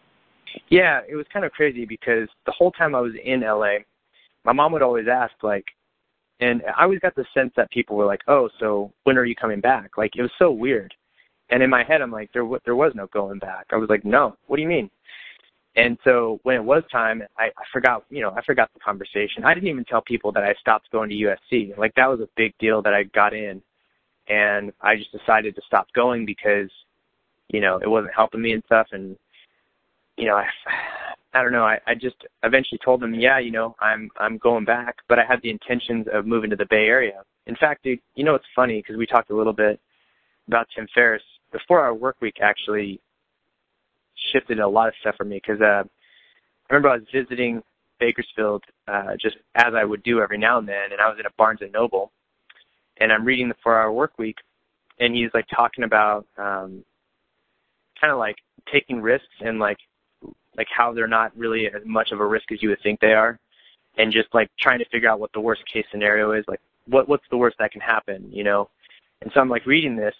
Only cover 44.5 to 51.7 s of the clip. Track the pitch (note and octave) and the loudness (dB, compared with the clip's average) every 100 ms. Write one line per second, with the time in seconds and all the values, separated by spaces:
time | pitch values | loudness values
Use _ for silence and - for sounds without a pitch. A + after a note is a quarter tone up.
44.5 | A2 G2+ G#2+ A2+ - G#2+ - G#2 G2 - | -2 2 2 2 0 -6 -6 -8 -8 -6
45.5 | G#2 G#2+ G2+ G2 _ _ _ _ _ _ | 2 4 4 -2 _ _ _ _ _ _
46.5 | _ - C#3 C#3+ B2 G#2+ C3+ B2 B2 A#2+ | _ 0 4 4 2 -2 -4 -4 -4 -4
47.5 | A#2 - _ _ - A#2+ A#2 A#2+ - G#2+ | -4 -10 _ _ -2 -2 -2 -6 -4 -2
48.5 | G#2 _ _ - G2+ G2 G2+ A2 - _ | -2 _ _ -8 -6 -6 -6 -6 -8 _
49.5 | - A#2 A2+ G#2 G#2 A#2+ A#2 G2+ G#2 A2 | 2 2 2 0 -2 0 0 0 0 2
50.5 | B2 G#2+ G2+ G2 G2+ G#2+ G#2+ G#2 - A2 | 0 -2 -6 -6 -2 -2 -2 -6 2 2
51.5 | A2 G2 | 2 -6